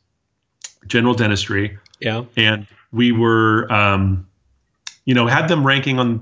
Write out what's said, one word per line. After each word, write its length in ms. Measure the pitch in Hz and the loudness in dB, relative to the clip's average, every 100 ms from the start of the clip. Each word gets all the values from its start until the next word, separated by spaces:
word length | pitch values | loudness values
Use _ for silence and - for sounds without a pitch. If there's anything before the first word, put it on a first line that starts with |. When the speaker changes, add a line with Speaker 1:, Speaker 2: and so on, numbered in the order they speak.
| _ _ _ _ _ _ - _ - | _ _ _ _ _ _ -20 _ -4
Speaker 1:
general 260 | 120 120 | 0 0
dentistry. 640 | 117 110 101 - 98 104 104 _ _ | 2 0 -2 -4 -4 -6 -8 _ _
Speaker 2:
Yeah. 240 | 113 113 123 - | -6 -6 -6 -2
Speaker 1:
And 320 | 110 107 101 _ _ | 0 0 -6 _ _
we 220 | 113 120 | 0 2
were, 580 | 113 113 113 110 110 117 | 2 2 2 2 2 0
um, 560 | 107 104 98 98 92 - _ _ _ _ _ - - - | 0 2 2 0 -2 -6 _ _ _ _ _ -20 -10 -2
you 80 | |
know, 140 | 123 117 | 0 2
had 200 | 139 160 | 0 0
them 180 | 170 135 | 0 2
ranking 320 | 139 135 131 | 0 0 -2
on 220 | 123 113 | -2 -4